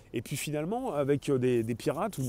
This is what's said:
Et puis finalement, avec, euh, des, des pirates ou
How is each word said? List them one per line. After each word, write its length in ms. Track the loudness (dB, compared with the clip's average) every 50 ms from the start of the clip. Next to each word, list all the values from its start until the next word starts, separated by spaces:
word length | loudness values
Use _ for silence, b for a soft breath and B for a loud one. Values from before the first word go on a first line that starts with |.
| B B
Et 100 | B -6
puis 140 | -4 -4 -6
finalement, 560 | -6 -4 -4 -4 -2 -2 -2 -2 -2 -2 -2
avec, 360 | 0 0 2 2 2 2 2 2
euh, 100 | 2 4
des, 240 | 4 4 4 4
des 140 | 2 0 -2
pirates 420 | -2 -2 -2 0 0 -2 -4 -2 -2
ou 60 | -2